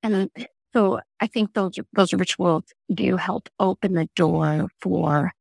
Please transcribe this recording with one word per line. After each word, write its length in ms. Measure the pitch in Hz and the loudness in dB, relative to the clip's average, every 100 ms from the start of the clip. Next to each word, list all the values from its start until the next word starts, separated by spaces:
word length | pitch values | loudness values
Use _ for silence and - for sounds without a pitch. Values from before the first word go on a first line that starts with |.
And 260 | 226 196 196 - 240 _ _ | 0 0 -2 -6 -16 _ _
so 260 | 247 202 120 - _ | 0 2 0 -6 _
I 80 | 226 | -4
think 260 | - 208 | -2 -2
those, 260 | - 190 - - | 0 -4 -4 -8
those 200 | - 185 | 2 2
rituals 520 | 185 185 - 180 160 - _ _ | 2 -2 0 0 0 -2 _ _
do 220 | 180 196 185 | -2 0 0
help 340 | 185 208 - _ | -2 -6 -8 _
open 340 | 190 190 196 | 0 0 -2
the 160 | 180 160 - | 0 -2 0
door 520 | 160 160 156 151 165 _ | 0 2 0 0 -4 _
for 500 | 190 180 165 147 180 - | -4 -2 2 2 0 -4